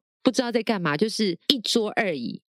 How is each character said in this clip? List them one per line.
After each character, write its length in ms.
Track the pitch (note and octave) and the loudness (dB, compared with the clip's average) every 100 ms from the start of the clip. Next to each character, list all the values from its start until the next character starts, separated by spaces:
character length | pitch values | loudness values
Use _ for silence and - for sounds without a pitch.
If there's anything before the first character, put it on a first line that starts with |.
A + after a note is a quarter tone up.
| _ _ | _ _
不 80 | - | 0
知 120 | B3 | 2
道 100 | A#3+ | 0
在 100 | A#3 | 0
干 180 | A3+ G#3+ | 0 0
嘛， 160 | E3 D3 | 0 0
就 120 | A3 | 0
是 300 | - G#3+ E3 _ | 0 -2 -2 _
一 100 | C#4 | 0
桌 320 | G3+ A#3+ G#3+ - | 2 0 0 -2
而 180 | G#3 | -2
已， 280 | D3+ A#2 - _ | -2 -6 -10 _